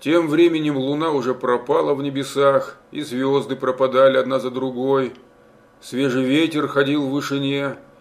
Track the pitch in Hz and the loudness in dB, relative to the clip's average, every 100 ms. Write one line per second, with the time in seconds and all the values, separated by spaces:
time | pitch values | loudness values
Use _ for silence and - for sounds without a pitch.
0 | 139 170 160 151 170 160 151 139 135 147 | 0 2 2 4 4 4 -2 -2 -2 -2
1 | 160 143 120 127 127 120 120 160 151 139 | -2 -2 -2 -2 0 0 0 0 0 -2
2 | 143 135 135 139 139 135 131 - _ 147 | -4 -6 -6 0 4 4 0 -10 _ -12
3 | 143 123 135 139 117 131 131 127 131 127 | -8 -4 0 0 0 -4 -2 0 2 6
4 | 135 131 127 131 127 123 131 123 131 135 | 6 4 2 -2 -4 -6 -6 -4 0 0
5 | 127 - - _ - _ _ _ - 123 | 0 -6 -20 _ -20 _ _ _ -10 -4
6 | 139 127 127 147 160 147 139 139 135 147 | -2 0 0 2 0 -2 -2 0 0 0
7 | 135 139 - 139 139 139 139 - - - | -2 -4 -4 -4 -2 -4 -4 -8 -16 -20